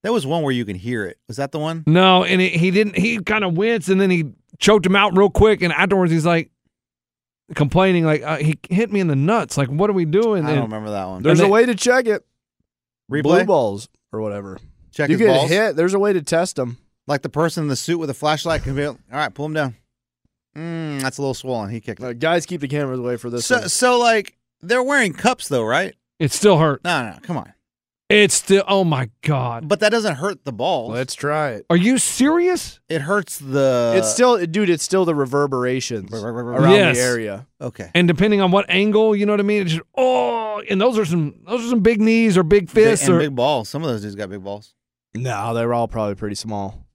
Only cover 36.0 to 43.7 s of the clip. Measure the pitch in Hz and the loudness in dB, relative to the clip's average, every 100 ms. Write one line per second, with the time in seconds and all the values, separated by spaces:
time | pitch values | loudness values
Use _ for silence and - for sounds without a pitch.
36 | 95 110 107 117 120 120 160 202 180 123 | -8 -10 -8 -8 -6 2 6 6 6 2
37 | 127 120 107 98 131 _ 127 - 98 170 | 0 0 -4 -10 -16 _ -14 -12 -4 2
38 | 175 156 208 208 185 196 196 180 214 214 | 2 2 2 2 2 2 2 0 2 2
39 | 220 208 208 208 202 208 180 160 - - | 2 2 0 0 0 0 0 -4 -4 -2
40 | 254 254 240 233 220 208 214 196 233 220 | 0 2 0 -2 -6 -8 -4 0 2 2
41 | 185 170 147 - - 240 233 240 196 226 | 0 0 -2 -6 -8 -6 0 2 4 4
42 | 220 226 226 185 160 202 170 220 220 214 | 4 4 4 2 4 2 4 4 4 4
43 | 143 175 147 131 131 143 107 | 2 2 2 0 0 0 -4